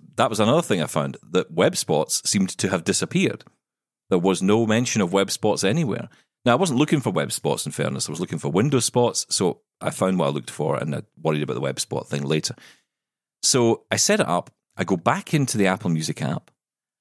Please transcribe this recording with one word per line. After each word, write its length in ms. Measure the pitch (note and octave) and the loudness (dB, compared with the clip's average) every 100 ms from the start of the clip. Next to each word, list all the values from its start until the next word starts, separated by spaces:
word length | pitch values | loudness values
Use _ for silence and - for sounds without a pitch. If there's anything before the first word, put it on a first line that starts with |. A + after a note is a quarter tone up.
| - - | -8 0
that 120 | B2 | 0
was 100 | G#2+ | 2
another 220 | G#2+ D#3 | 4 4
thing 200 | - G2 | 2 0
I 20 | D2+ | 0
found, 320 | D#2 C#2 B1+ - | -2 -4 -6 -4
that 200 | F2+ - | -2 0
web 240 | D#2+ A2+ - | 2 2 2
spots 460 | - D#2 D#2 - - | 0 0 0 -2 -2
seemed 200 | G2+ F#2 - | 0 0 -2
to 100 | G2 | -2
have 140 | F2+ | -2
disappeared. 600 | E2 - - F3+ D#3 - - _ _ _ _ _ - | 0 -2 0 0 -2 -4 -14 _ _ _ _ _ -2
There 80 | F#2 | 0
was 220 | F#2+ F2 | 2 2
no 240 | F#2+ G#2+ A2+ | 4 4 4
mention 340 | A2 B2 A2 | 2 0 0
of 120 | F2+ | 2
web 180 | F#2+ G2 | 2 0
spots 320 | - G#2+ - | 0 -2 0
anywhere. 460 | F#2+ D#3 C#3 - - _ _ _ B2 | 0 0 -2 -4 -8 _ _ _ 2
Now, 80 | |
I 20 | E3 | 2
wasn't 240 | F#3 B2 | 2 0
looking 220 | D3+ D3+ | 2 0
for 80 | A2+ | 0
web 220 | F2 C#2 | -2 -2
spots, 340 | - D2+ - - | -4 -2 -2 -4
in 60 | |
fairness. 360 | - E2 C#2 - | -4 -4 -4 -6
I 40 | |
was 80 | D#2 | -6
looking 200 | F2 E2 | -6 -6
for 100 | - | -2
window 300 | F#2 D3+ C3+ | 0 2 2
spots, 460 | - B2 A#2+ - - | 2 2 2 0 -4
so 320 | - F#2 - _ - | -2 -2 -2 _ -8
I 100 | - | -6
found 300 | - F#2+ F#2 | 0 0 2
what 80 | C#2+ | 0
I 40 | |
looked 180 | C#2+ - | -2 -6
for, 240 | - D2+ C#2 | -6 -2 -2
and 180 | D2 C#2 | -4 -6
I 60 | - _ | -10 _
worried 200 | D#2+ D2+ | -2 -2
about 100 | C#2+ | -2
the 60 | B1 | -4
web 180 | C#2 C2+ | -4 -4
spot 280 | - C#2 - | -6 -6 -6
thing 160 | C#2+ | -6
later. 300 | C#2 D#2 - - - - _ _ _ _ _ _ | -2 -2 -2 -10 -18 -20 _ _ _ _ _ _
So 420 | - C3 A#2 - - | 0 2 4 2 0
I 40 | B2 | 0
set 240 | - G#3 | 2 2
it 80 | - | 2
up. 240 | F2 - _ _ - | -2 -4 _ _ -6
I 60 | |
go 140 | F3+ F#3 | -2 0
back 360 | - E3 - | 2 0 0
into 240 | D#3 C3+ A2 | 0 0 2
the 100 | F#2+ | 2
Apple 220 | F#2+ F2 | 2 0
Music 300 | D#2+ D#2 - | -2 -2 -4
app, 280 | C#2+ - - _ _ _ _ _ | -4 -6 -8 _ _ _ _ _